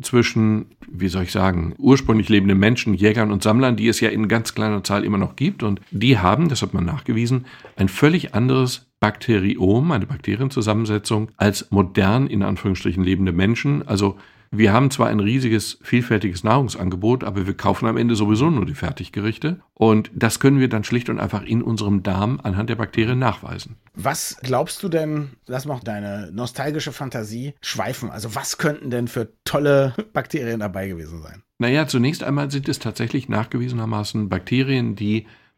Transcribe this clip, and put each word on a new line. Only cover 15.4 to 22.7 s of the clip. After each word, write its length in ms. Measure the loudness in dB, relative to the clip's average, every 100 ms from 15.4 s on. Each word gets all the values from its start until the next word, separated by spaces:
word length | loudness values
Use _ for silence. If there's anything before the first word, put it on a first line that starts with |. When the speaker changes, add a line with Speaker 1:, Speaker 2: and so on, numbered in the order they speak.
| 2 0 -2 -10
Speaker 1:
vielfältiges 640 | 0 0 2 0 0 -2 2
Nahrungsangebot, 800 | 2 2 -2 -4 0 0 0 -2
aber 200 | -4 -4
wir 80 |
kaufen 320 | -2 0 0 0
am 120 | 0
Ende 180 | 0 2
sowieso 340 | 2 4 4
nur 160 | 2 0
die 100 | -4
Fertiggerichte. 840 | -6 -6 -8 -6 -4 -4 -4 -6 _
Und 360 | 2 4 4 2 -2
das 240 | -2 2
können 220 | 4 4
wir 80 | 2
dann 160 | 0 -2
schlicht 240 | -4 -2
und 100 | -4
einfach 240 | -4 -4
in 180 | -2 -2
unserem 400 | 0 -2 0 0
Darm 380 | 0 0 -2 -2
anhand 280 | -2 -2
der 60 | -2